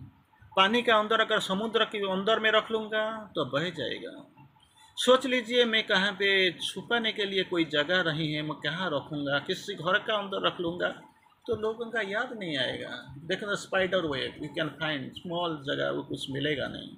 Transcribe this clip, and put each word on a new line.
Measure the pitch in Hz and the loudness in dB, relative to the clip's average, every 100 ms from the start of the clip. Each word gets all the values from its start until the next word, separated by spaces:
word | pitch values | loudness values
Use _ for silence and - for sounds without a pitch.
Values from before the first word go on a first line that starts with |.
| 131 - _ _ - 190 | -18 -20 _ _ -2 4
पानी | 196 240 | 4 4
के | 240 | 4
अंदर | 220 214 220 | 4 4 2
अगर | 220 214 | 4 2
समुद्र | - 190 220 220 | 2 -2 0 2
के | 220 208 | 0 0
अंदर | 196 190 202 220 | -2 0 2 4
में | 220 | 4
रख | 214 214 | 4 2
लूँगा | 220 214 214 214 220 208 | -2 -2 -2 -2 -4 -6
तो | 165 | -4
बह | 131 139 175 | -2 -2 -2
जाएगा। | 160 113 107 - - - - - _ _ _ - - | -4 -6 -6 -10 -14 -20 -20 -20 _ _ _ -16 0
सोच | 247 254 262 | 6 6 6
लीजिए | 254 220 247 | 0 2 4
मैं | 233 220 214 | 4 2 4
कहाँ | 190 202 | 2 2
पे | 190 196 196 185 | 2 4 6 4
छुपाने | 143 - 196 - 240 226 | 0 -6 -8 -2 0 0
के | 208 | -2
लिए | 196 190 | 0 0
कोई | 185 175 | 0 0
जगह | 156 147 147 185 165 | 2 2 2 2 2
नहीं | 151 156 | 0 -2
है, | 151 | -2
मैं | 156 | -4
कहाँ | 151 151 170 185 | -4 -4 -2 -2
रखूँगा, | 143 - 151 143 139 | -2 -2 -4 0 0
किसी | 160 180 - | 0 -6 -6
घर | 190 165 202 | -4 0 0
का | 226 | 2
अंदर | 214 196 190 180 | -2 -2 -2 -2
रख | - | 0
लूँगा | 170 175 175 - - _ _ _ - | -4 -2 -4 -4 -16 _ _ _ -4
तो | 214 | -2
लोगों | 220 226 226 | -2 -4 -4
का | 226 | -4
याद | 196 208 254 226 | -2 -4 -4 -6
नहीं | 175 139 | -4 -2
आएगा। | 123 127 113 120 123 - | -2 -4 -8 -10 -12 -12
देखो | 165 185 202 | -6 -4 -2
ना | |
स्पाइडर | 190 - 190 185 190 | -4 0 0 2 2
वेब, | 160 131 120 | 0 -2 -4
you | - 151 | -6 -8
can | 165 156 | -4 -4
find | - 156 143 | -4 -4 -4
small | 127 - 180 170 170 156 | -6 -10 -6 -2 -2 -4
जगह, | 139 139 143 | -4 -2 0
वो | 143 | -2
कुछ | 139 139 143 | -4 -6 -4
मिलेगा | 135 147 135 117 | -2 -2 -2 -4
नहीं। | - 90 | -8 -14